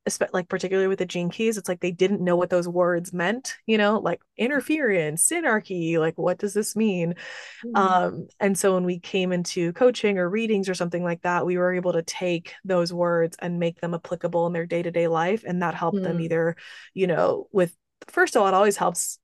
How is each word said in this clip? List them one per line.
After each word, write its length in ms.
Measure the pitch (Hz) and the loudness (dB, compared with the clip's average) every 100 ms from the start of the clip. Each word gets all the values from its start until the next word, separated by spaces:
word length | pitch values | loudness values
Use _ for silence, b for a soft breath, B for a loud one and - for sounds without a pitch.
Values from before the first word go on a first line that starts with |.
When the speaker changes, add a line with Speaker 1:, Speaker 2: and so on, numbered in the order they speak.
| 208 | -6
Speaker 1:
espe-, 260 | - - | -2 -2
like, 160 | 185 175 | -2 -2
particularly 380 | 185 180 190 190 | -4 -2 0 0
with 120 | 190 | 0
the 60 | 180 | -4
Gene 240 | 180 175 | -4 -4
Keys, 280 | - 226 214 | -2 -2 -2
it's 120 | 190 | -4
like 100 | 180 | -4
they 120 | 180 | -4
didn't 300 | 175 185 190 | 0 0 2
know 140 | 180 175 | 2 2
what 140 | 175 | 2
those 180 | 180 175 | 0 2
words 460 | 175 175 170 175 | 2 2 0 -4
meant, 420 | 175 180 247 - - - | -2 -2 -2 -6 -8 0
you 120 | 220 | 2
know, 220 | 208 214 | 4 2
like, 200 | 175 170 _ - | -2 -4 _ -4
interference, 960 | 240 285 277 311 240 185 151 160 - | -2 0 0 0 2 2 0 2 2
synarchy, 680 | 339 302 214 - 180 165 165 | 2 0 0 -2 -4 0 2
like, 200 | 160 170 | 0 0
what 200 | 170 180 | -2 0
does 160 | 208 | -2
this 220 | 208 220 208 | -2 -2 0
mean? 400 | 220 175 170 175 B B B B 240 | 0 2 -2 -4 B B B B -2
Speaker 2:
Mm. 120 | 214 | 2
Speaker 1:
Um, 500 | 190 185 180 165 151 - | 4 4 2 -4 -10 -2
and 180 | 202 196 | 0 2
so 160 | 196 | 2
when 100 | 185 | 2
we 160 | 180 180 | 0 -4
came 320 | - 190 180 | -4 -2 0
into 400 | 180 170 185 170 | 0 -2 -2 -2
coaching 440 | 175 247 240 208 190 | 4 4 4 0 2
or 120 | 175 | 0
readings 380 | 220 220 202 190 | 0 0 0 0
or 60 | |
something 300 | 180 175 170 | -2 -2 -2
like 180 | 175 170 | -2 -2
that, 240 | 180 175 170 | 0 0 0
we 120 | 180 | 0
were 160 | 180 | 0
able 200 | 180 180 | 0 0
to 80 | 165 | -2
take 520 | 170 - 180 170 - - 190 | -2 -4 -2 -2 -6 -10 -2
those 260 | 180 170 | 0 0
words 460 | 175 175 170 165 - | 0 2 2 0 -2
and 200 | 175 175 | -6 -2
make 200 | 170 - | -2 -2
them 140 | 170 | -6
applicable 540 | 170 - 170 170 170 175 | -6 -6 -6 -2 0 0
in 60 | |
their 120 | 170 170 | -2 -2
day-to-day 420 | 170 170 170 170 | -4 -2 0 2
life. 360 | 165 175 220 - | 2 0 -2 -2
And 140 | 180 | -2
that 140 | 170 165 | -2 -2
helped 280 | 170 202 | -2 0
them 140 | 180 170 | -2 -2
Speaker 2:
Mm. 60 | |
Speaker 1:
either, 320 | 165 165 165 - B B B | 0 0 0 -4 B B B
you 140 | 185 180 | -2 0
know, 400 | 156 180 120 - | 2 2 0 -2
with, 220 | 196 175 - _ _ - | 0 0 -2 _ _ -4
first 280 | 339 370 226 | 0 2 4
of 60 | |
all, 60 | 196 | 4
it 60 | |
always 240 | 185 208 196 | 6 4 2
helps 420 | 175 175 - - | 0 -2 -6 -10